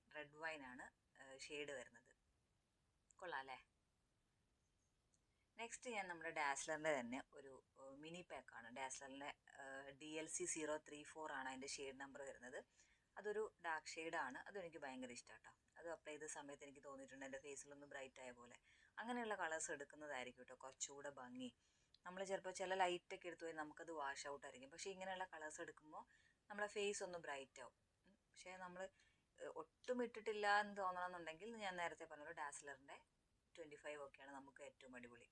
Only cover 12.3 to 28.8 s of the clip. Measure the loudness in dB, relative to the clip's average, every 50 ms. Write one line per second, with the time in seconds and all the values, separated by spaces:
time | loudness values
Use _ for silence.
12.3 | -4 -6 -6 -6 -6 -6 -6 -8 _ -20 -20 -20 -20 _ _ _ _ 0 2 4
13.3 | 6 6 4 2 0 0 2 2 2 2 2 -2 -2 0 2 4 4 4 4 4
14.3 | 0 -2 -4 -4 -2 -2 -2 -2 -4 -4 -4 -2 -2 -2 -4 -4 -4 -6 -8 -10
15.3 | -14 -14 -14 -16 -18 -20 _ _ -12 -6 -4 -2 -2 -2 -2 -4 -4 -2 -2 -2
16.3 | -2 -4 -4 -6 -6 -6 -8 -10 -10 -10 -10 -8 -8 -8 -8 -10 -8 -8 -6 -4
17.3 | -4 -4 -4 -6 -6 -6 -8 -8 -10 -12 -10 -8 -6 -6 -6 -6 -8 -8 -8 -8
18.3 | -8 -8 -12 -14 -16 -18 _ -20 -20 -20 -20 -10 _ -4 0 2 2 4 4 4
19.3 | 4 4 4 4 4 4 4 2 2 0 -2 -4 -6 -6 -4 -2 0 0 0 -2
20.3 | -4 -8 -10 -12 -10 -8 -8 -8 -4 -2 -2 -2 -2 -2 -4 -4 -4 -4 -6 -6
21.3 | -4 -4 -4 -4 -6 _ _ _ _ _ _ _ -20 -12 -8 -4 -2 0 2 2
22.3 | 2 2 2 0 0 2 4 6 8 8 10 8 8 6 2 -2 -6 -4 -2 -4
23.3 | -2 -2 -2 -2 0 0 -2 -2 -4 -6 -6 -4 0 2 2 2 2 0 0 -2
24.3 | -2 -2 -4 -8 -8 -10 -10 -10 -6 -4 -2 -2 -2 -2 -2 -2 0 0 0 -2
25.3 | -2 -4 -4 -2 -2 -2 -4 -4 -6 -8 -12 -10 -8 -8 -10 -10 -14 -20 -20 -20
26.3 | _ _ _ -4 0 2 2 2 4 4 4 4 4 4 2 0 0 0 0 0
27.3 | -2 -2 -2 -6 -8 -10 -10 -10 -12 _ _ _ _ _ _ -20 -20 -20 _ _
28.3 | -16 -12 -10 -8 -6 -6 -6 -4 -2 -2